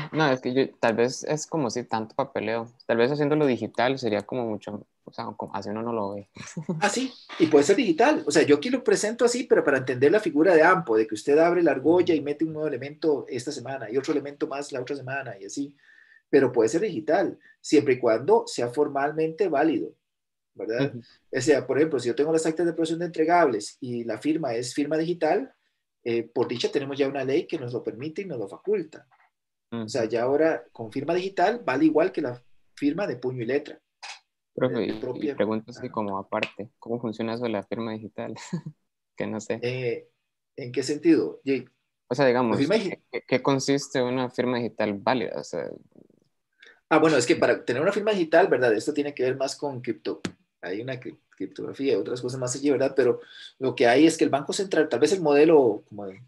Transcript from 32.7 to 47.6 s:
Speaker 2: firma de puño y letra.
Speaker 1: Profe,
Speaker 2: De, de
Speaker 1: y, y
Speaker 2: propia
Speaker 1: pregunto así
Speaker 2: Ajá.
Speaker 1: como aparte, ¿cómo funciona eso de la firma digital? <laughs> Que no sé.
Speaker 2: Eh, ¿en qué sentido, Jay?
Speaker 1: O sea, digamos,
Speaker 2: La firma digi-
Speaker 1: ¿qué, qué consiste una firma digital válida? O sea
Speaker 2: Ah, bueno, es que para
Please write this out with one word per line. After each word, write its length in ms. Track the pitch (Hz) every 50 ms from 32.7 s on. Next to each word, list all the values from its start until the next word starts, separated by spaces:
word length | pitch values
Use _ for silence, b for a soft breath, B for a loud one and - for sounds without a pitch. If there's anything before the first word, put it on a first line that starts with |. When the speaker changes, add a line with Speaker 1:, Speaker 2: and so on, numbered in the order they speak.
| _
Speaker 2:
firma 300 | - 143 147 156 180 208
de 120 | 175 123 123
puño 260 | 123 127 127 127 117
y 20 |
letra. 340 | 117 131 147 147 - - - _ _ _ _ - - - - _ _ _ _ _ _ _
Speaker 1:
Profe, 200 | - - 127 -
Speaker 2:
De, 40 | 113
de 60 | 98 -
Speaker 1:
y, 20 | 110 110
y 20 |
Speaker 2:
propia 360 | 113 123 123 - - 143 135
Speaker 1:
pregunto 360 | - 104 104 110 110 110 -
así 140 | 120 - 120
Speaker 2:
Ajá. 60 | 123
Speaker 1:
como 260 | - 113 107 101 98 95
aparte, 520 | 98 - 104 110 107 - - - 101 - _ _
¿cómo 200 | - 113 117 120
funciona 360 | - 113 107 - 113 113 113
eso 80 | 117 123
de 60 | 117
la 140 | 110 101 98
firma 280 | - - 117 113 113 110
digital? 400 | 107 110 - - - 117 117 110
<laughs> 400 | - - - - 160 - 156 - _ _ _ _ _ _ _ _
Que 120 | - 101 104
no 120 | 107 107
sé. 200 | - - 113 113
Speaker 2:
Eh, 480 | 117 120 127 131 127 120 113 98 - _ _ _ _ _ _ _ _ _ _
¿en 160 | - 139 123
qué 100 | 123 143 127
sentido, 560 | 135 151 147 - 170 160 127 87 76 71 - _
Jay? 200 | 131 135 123 123 - _ _ _ _ _ _ _ _
Speaker 1:
O 80 | 127
sea, 100 | 131 143
digamos, 260 | 127 117 123 127 117 113
Speaker 2:
La 40 | 127
firma 180 | 139 151 202
digi- 260 | 233 202 175 - - _ _
Speaker 1:
¿qué, 120 | - 120 - -
qué 140 | 135 123 -
consiste 580 | 147 139 131 127 - 139 143 143 - - 135
una 280 | 123 123 127 131 127 123
firma 280 | - - 120 123 127 120
digital 360 | 120 107 - - 107 107 101
válida? 380 | 98 - 113 127 123 98 - - -
O 40 | -
sea 260 | - - 85 64 50 50 50 - _ _ _ _ _ _ _ _ _ _ _ _ _ b b b b b b b _
Speaker 2:
Ah, 80 | 165 156
bueno, 200 | 156 160 156 127
es 80 | 120 -
que 80 | 160
para 280 | 120 135 123 117 -